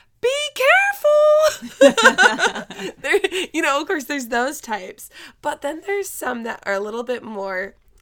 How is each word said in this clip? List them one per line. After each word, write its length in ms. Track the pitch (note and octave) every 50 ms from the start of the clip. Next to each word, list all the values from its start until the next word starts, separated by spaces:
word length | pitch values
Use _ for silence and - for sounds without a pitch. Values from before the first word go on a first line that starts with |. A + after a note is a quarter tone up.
| _ _ _ _
"Be 80 | - B4 C5+ C#5+ D5 D5 C#5
careful!" 1300 | - B4+ C#5 E5+ F#5+ G5+ - G5+ - - D5 D5+ D5+ D5+ D5+ D5+ D#5 D#5 - - - - A#3+ - -
<laughs> 1200 | C4+ C4+ - - A4+ B4 - - F#4+ G4+ G#4+ - - G#4+ - G#3+ - - - - - F4+ - -
There, 200 | - C#4 E4 F#4+ - - E4 F#4+ E4 -
you 100 | - D#4
know, 180 | E4 D4 C#4 C#4+
of 60 | D#4+
course, 180 | - F#4+ D#4 B3
there's 240 | - D4 C#4+ B3 A3+
those 320 | B3+ A#3 B3 C#4 D4+ -
types. 500 | - A#3 A3 G3 F#3 G3 - - - - - - - - - _
But 200 | - D4 - -
then 200 | - C#4 D4+ D#4+ E4
there's 220 | - G4+ G4+ G4 -
some 340 | - - D#4 B3+ B3+ A#3 A3+
that 180 | A#3 G#3+ - -
are 60 | - G3+
a 60 | G3
little 220 | G3+ G#3+ G#3+ A#3
bit 200 | B3 B3 B3 A3+
more, 520 | - - A3 G3 G3 F#3+ F#3+ F#3 G3 G3 - _ _ _ _ _